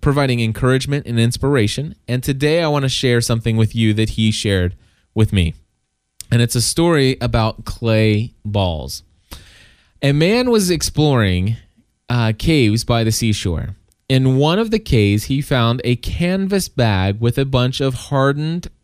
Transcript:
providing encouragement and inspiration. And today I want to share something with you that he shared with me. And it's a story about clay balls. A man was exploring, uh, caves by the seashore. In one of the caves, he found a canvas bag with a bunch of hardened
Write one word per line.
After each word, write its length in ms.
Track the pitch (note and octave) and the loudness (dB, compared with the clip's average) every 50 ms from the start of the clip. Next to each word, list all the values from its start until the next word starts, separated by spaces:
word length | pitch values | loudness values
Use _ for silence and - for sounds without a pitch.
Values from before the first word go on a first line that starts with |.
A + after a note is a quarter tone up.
providing 380 | - C#3+ C3+ D3 C#3+ B2+ B2 A#2 | 0 0 2 2 2 0 0 0
encouragement 680 | A2+ A2 G#2+ - C3 B2+ C3 C3 C3 C#3+ C#3 C#3+ - | 0 -2 -2 0 2 2 2 2 0 -2 -4 -4 -4
and 120 | - A#2+ A#2 | -2 0 0
inspiration. 720 | A#2 A#2 - - C3+ C#3 C#3+ C3 G#2 G#2 - C3+ C#3+ E3 - - _ | 0 0 0 -2 -2 0 2 2 2 0 -2 -4 -8 -8 -10 -12 _
And 160 | - B2 B2+ | -6 -4 -4
today 400 | - D3+ C#3 C3 D3 D3 D#3 E3+ | -2 -4 -2 0 0 0 2 0
I 60 | E3 D3+ | 0 0
want 160 | D3 C#3+ C3+ | 0 0 0
to 40 | C3 | -2
share 320 | - - - B2+ A#2+ A#2 | -2 0 0 2 2 2
something 360 | A#2 - A#2 A2+ - A#2+ A2 | 2 0 -2 -2 0 0 2
with 180 | A2+ A2 G#2+ - | 2 2 0 0
you 180 | A#2 A2+ A2 G#2 | 0 0 2 2
that 160 | A2 A2 G#2+ | 2 0 -2
he 200 | - - A2 A2 | 0 0 0 0
shared 460 | G#2 - - G#2+ G2 F#2 F2+ F2+ F#2 - _ _ _ _ _ _ | 0 0 0 0 0 0 0 -2 -4 -8 _ _ _ _ _ _
with 200 | - A2 A2 G#2+ | -2 0 0 2
me. 220 | G#2 F#2+ E2+ D#2+ - - _ _ _ _ _ _ _ _ _ _ _ - - - | 2 2 0 0 -2 -8 _ _ _ _ _ _ _ _ _ _ _ -20 -4 0
And 100 | A#2+ A#2 | 0 2
it's 140 | A#2+ A#2+ - | 2 2 0
a 80 | B2 | -2
story 540 | A2 - - E3 E3 F3 E3+ D3 C3+ C3 C3+ - | -2 -2 0 0 0 2 2 2 2 0 0 -2
about 440 | B2 A#2+ A#2 A#2 A2 A2 - - - | -2 -2 0 0 0 -2 -4 -6 -12
clay 680 | - - - A#2 A2+ A2 A2 A2 A2 G#2+ G#2 A#2 C3 - _ - | -14 -10 -4 -2 0 2 2 2 2 2 0 -2 -6 -10 _ -8
balls. 580 | G#2+ G2+ G2+ F#2+ F2+ D#2+ D2+ C2 C2+ - - - _ _ _ _ _ - - - - - - - - _ _ _ _ _ _ | -4 -2 -2 -2 -2 -4 -6 -8 -12 -14 -16 -18 _ _ _ _ _ -20 -20 -20 -20 -20 -20 -20 -20 _ _ _ _ _ _
A 120 | - C#3 | 0 0
man 400 | C#3+ D3 D#3+ F#3 A3 B3 B3+ B3+ | 2 2 2 2 2 2 2 2
was 180 | A#3 G#3+ F#3 F3+ | 2 2 2 0
exploring, 840 | F3 D3+ - - - D3 D3+ D3 C3+ A#2+ G#2+ F#2+ F2+ F2+ F#2 G#2+ A2+ - - _ _ _ _ _ _ _ _ - | 0 -2 -2 -2 0 2 2 4 4 4 2 2 2 0 0 -2 -4 -6 -10 _ _ _ _ _ _ _ _ -4
uh, 240 | B2 A#2+ A#2 A2 G#2+ - | -2 0 0 0 -2 -2
caves 460 | - E3 D#3+ D3 A#2+ G#2 G#2+ A2+ - | 0 2 2 4 4 2 2 0 0
by 180 | - A#2+ A2+ | 0 0 0
the 80 | A2+ A2+ | 0 0
seashore. 640 | A2 - A#2+ A2 G#2 - - F#2+ E2 D#2+ - - G2 - _ _ _ _ _ - | -2 -2 -2 -2 -2 -2 -4 -4 -4 -4 -6 -8 -12 -16 _ _ _ _ _ -2
In 280 | C3 C3 C3 C3 C3 | 0 2 2 2 2
one 240 | C3 C#3+ D#3 E3+ G#3 | 2 2 2 2 0
of 100 | A3+ A3 | 0 0
the 80 | A3+ G#3+ | -2 -2
caves, 460 | A3 - - A2+ G#2 G2+ G2+ G#2+ - | -2 0 2 2 4 4 2 0 0
he 180 | - C3+ C#3+ | -2 -4 -4
found 380 | C#3+ - C#3+ B2+ A#2 A#2 A#2+ C3 | -2 0 0 2 2 2 0 0
a 140 | - A#2+ A#2+ | -2 -2 -2
canvas 720 | - - - - - E3+ F3 F#3 F#3+ G3 F#3 G3+ G3 F3 - | -2 -4 -6 -4 -2 -2 -2 -2 -2 -2 -2 -2 -2 -2 -4
bag 520 | - - A#2+ A2 G2+ F#2 F#2+ G2 G2+ A2 | -2 0 0 2 2 2 0 0 -2 0
with 160 | A#2 A#2 A#2 | -2 -2 0
a 80 | C3+ C#3 | 0 -2
bunch 360 | C3+ C3 B2 B2 B2+ B2+ - | 0 0 0 0 0 -2 -2
of 140 | C#3 C3+ B2+ | -4 -4 -4
hardened 720 | A#2 - - C#3+ C3+ C3+ C#3 C#3+ D3 D3+ D#3+ E3 F3 - - - _ | -6 -6 -4 0 2 2 2 0 -2 -4 -6 -6 -8 -10 -12 -16 _